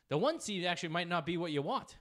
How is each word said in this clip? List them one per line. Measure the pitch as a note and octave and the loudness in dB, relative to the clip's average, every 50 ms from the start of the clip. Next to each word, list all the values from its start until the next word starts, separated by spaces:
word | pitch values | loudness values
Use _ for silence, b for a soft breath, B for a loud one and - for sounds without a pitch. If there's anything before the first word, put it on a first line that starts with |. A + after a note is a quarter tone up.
| _ - | _ -2
The | C#3 D#3 | 0 2
one | A3 D4 E4+ D#4+ | 4 2 2 0
seed | - G#3+ G#3 F3+ E3+ | -2 -4 -2 0 0
actually | F3+ F3 E3 F3+ E3 | 0 0 0 -2 -2
might | D#3 F3 F3 E3+ | 0 0 0 2
not | F3 E3+ D3 | 0 0 0
be | E3 F3+ E3 | 0 0 0
what | F3 E3+ | 0 0
you | D3+ C#3+ | 0 0
want. | C#3 F#3 B3+ - - - - - | 0 0 0 -2 -4 -6 -14 -20